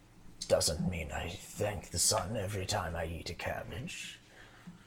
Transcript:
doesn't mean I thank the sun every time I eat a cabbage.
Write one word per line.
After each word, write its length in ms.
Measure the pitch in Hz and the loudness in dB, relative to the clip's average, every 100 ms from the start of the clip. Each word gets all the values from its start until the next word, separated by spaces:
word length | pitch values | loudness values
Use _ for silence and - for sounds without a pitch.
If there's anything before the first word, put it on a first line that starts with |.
| - - - - - | -20 -20 -16 -4 4
doesn't 420 | 82 - 80 90 | 6 6 4 2
mean 220 | 87 73 | 0 -4
I 160 | 71 82 | -4 -4
thank 640 | 92 - - 104 98 - | -6 -8 -2 -2 -2 -2
the 80 | 85 | 4
sun 380 | - 107 90 113 | 6 6 2 -2
every 300 | 95 101 92 | -2 -2 0
time 300 | 107 85 82 | 0 0 -2
I 100 | 85 | -2
eat 240 | 80 82 | -2 -6
a 40 | |
cabbage. 840 | 82 - - - - 151 - - - - - - - - - | -4 -2 -4 -4 -6 -6 -8 -10 -12 -18 -20 -20 -18 -18 -16